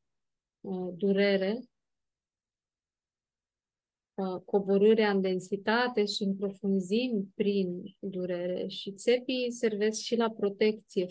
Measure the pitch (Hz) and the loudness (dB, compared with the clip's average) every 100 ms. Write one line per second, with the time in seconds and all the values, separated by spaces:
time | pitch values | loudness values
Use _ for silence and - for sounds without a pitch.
0 | _ _ _ _ _ _ 196 185 180 175 | _ _ _ _ _ _ -8 -6 -6 -2
1 | 196 196 202 196 190 233 - _ _ _ | 0 2 4 2 0 -4 -8 _ _ _
2 | _ _ _ _ _ _ _ _ _ _ | _ _ _ _ _ _ _ _ _ _
3 | _ _ _ _ _ _ _ _ _ _ | _ _ _ _ _ _ _ _ _ _
4 | _ - 190 180 - 202 196 196 208 220 | _ -6 -4 -6 -2 0 2 6 6 6
5 | 214 196 190 185 185 202 220 233 247 226 | 4 4 2 -2 -2 -4 0 2 2 0
6 | 208 - 196 196 202 196 202 196 180 220 | 0 0 -2 -2 -4 -4 0 0 2 0
7 | 254 214 196 - 196 202 180 175 196 - | 0 -2 -4 -2 0 0 0 -4 -10 -12
8 | 196 180 180 175 180 180 190 - 202 196 | -8 -6 -4 -4 -4 -4 -6 -8 -10 -2
9 | - 247 247 254 247 240 226 202 214 220 | 2 2 0 -2 -2 -2 -2 0 0 -2
10 | - 233 226 226 202 196 214 214 - 202 | -2 0 0 0 -2 2 2 0 -4 -4
11 | 180 | -2